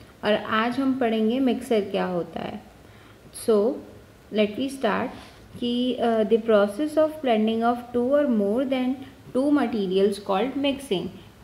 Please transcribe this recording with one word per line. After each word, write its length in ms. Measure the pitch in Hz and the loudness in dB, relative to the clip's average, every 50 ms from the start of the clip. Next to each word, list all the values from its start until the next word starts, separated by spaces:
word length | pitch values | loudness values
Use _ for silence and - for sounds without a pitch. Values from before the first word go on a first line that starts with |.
| - - - - - | -20 -20 -14 -6 -2
और 100 | 208 214 | 0 0
आज 460 | 214 214 214 220 220 226 240 247 269 | 0 0 -2 0 0 0 0 0 0
हम 200 | 269 262 254 262 | 0 0 0 2
पढ़ेंगे 400 | 247 226 220 220 220 220 240 269 | 0 0 2 2 2 2 2 2
mixer 420 | 277 247 226 - - - 240 208 | 2 2 0 0 0 0 0 0
क्या 240 | 196 202 - 190 180 | 0 0 -2 -4 -2
होता 340 | 185 180 170 165 - - - | -2 -2 -4 -4 -6 -8 -10
है। 240 | - - - 208 - - - - - - - - - - - - - - - - - | -10 -10 -12 -14 -16 -18 -20 -20 -20 -20 -20 -20 -20 -20 -20 -20 -20 -20 -16 -6 0
So, 260 | - 220 208 202 247 302 - - - - - - - - - - - 202 | 2 2 4 4 2 0 -4 -10 -16 -20 -20 -20 -20 -20 -20 -14 -6 0
let 160 | 214 214 202 208 - | 0 0 0 0 -4
me 100 | 262 269 | -6 -6
start 380 | 269 - - 208 185 190 226 262 - - - - - - - - - - | -4 -2 -2 0 0 0 -2 -6 -8 -12 -20 -20 -20 -20 -20 -18 -10 -6
कि, 380 | 247 240 240 240 247 254 - - | -4 -2 -2 0 0 -2 -2 0
uh, 240 | 226 233 226 220 214 | 0 0 2 2 2
the 160 | 208 233 220 220 | 4 2 2 4
process 460 | 226 220 202 202 208 202 - 302 294 302 | 4 4 4 4 2 0 -4 -4 0 2
of 120 | 320 311 311 311 - - | 2 2 2 0 -2 0
blending 380 | 254 226 214 214 220 226 226 226 | 0 2 2 2 0 0 0 0
of 140 | 233 247 240 240 - - | 0 0 -2 -4 -4 -2
two 160 | 247 240 254 | -2 0 2
or 140 | 285 294 294 269 233 214 | 2 2 2 2 2 2
more 220 | 202 196 214 254 285 | 2 2 0 0 0
than 300 | 254 262 254 254 254 269 - - - - - - - - | -2 -2 -2 -2 -2 -4 -6 -8 -16 -18 -20 -14 -6 -2
two 160 | 254 277 294 | 0 2 2
materials 640 | 294 285 240 226 233 214 196 180 185 190 196 208 202 | 2 2 2 0 0 -2 0 2 2 4 4 2 2
called 420 | - - - 196 190 226 269 262 | -2 -4 -2 0 0 0 -2 -2
mixing, 500 | 277 277 277 269 277 - - 196 175 131 - - - - - - - | -2 0 -2 -2 -2 -4 -4 -4 -2 -4 -6 -10 -12 -20 -20 -20 -16